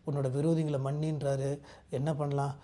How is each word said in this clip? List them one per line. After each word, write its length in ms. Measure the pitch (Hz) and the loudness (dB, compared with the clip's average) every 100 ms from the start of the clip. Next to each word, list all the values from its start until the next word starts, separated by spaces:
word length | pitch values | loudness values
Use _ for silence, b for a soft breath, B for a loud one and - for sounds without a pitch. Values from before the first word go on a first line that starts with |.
| - | -4
உன்னோட 240 | 143 131 | 0 0
விரோதிகளை 500 | 139 160 165 156 135 | 2 2 2 2 0
மன்னின்றாரு. 800 | 135 151 156 151 139 135 135 143 B B - | 0 0 -2 0 0 0 0 -4 B B -6
என்ன 240 | 131 151 | -2 0
பண்ணலாம்? 400 | 147 143 139 143 - | 0 0 0 0 -4